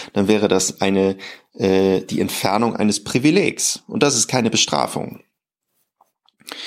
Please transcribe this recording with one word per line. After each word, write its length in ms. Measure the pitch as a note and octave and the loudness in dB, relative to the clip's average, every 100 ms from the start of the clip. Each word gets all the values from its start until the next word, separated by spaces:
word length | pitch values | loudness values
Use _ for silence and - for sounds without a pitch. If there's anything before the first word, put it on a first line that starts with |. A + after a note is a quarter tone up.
| - | -8
dann 160 | - G2 | -2 2
wäre 180 | G#2+ G2+ | 2 4
das 340 | F#2+ - - | 2 0 -2
eine, 360 | G2 G2 F#2+ F#2+ - - _ | 0 2 2 -2 -10 -20 _
äh, 480 | - F#2+ F#2+ F#2+ F#2 | -2 2 4 4 2
die 180 | - - | -2 -4
Entfernung 560 | G2+ - G2+ G#2 A#2 - | -4 -2 -2 0 0 0
eines 260 | G#2+ G2+ | 0 0
Privilegs. 800 | - B2+ C#3+ D3 - - - - - | -2 0 2 2 0 -2 -6 -6 -6
Und 160 | A2+ | 0
das 100 | C#3+ | 0
ist 140 | B2 - | 0 0
keine 220 | C3 A2+ | 0 0
Bestrafung. 720 | G#2+ - D2 B1 - - - _ _ _ _ _ _ _ _ _ _ _ _ - - | 0 0 0 -2 -4 -10 -14 _ _ _ _ _ _ _ _ _ _ _ _ -18 -14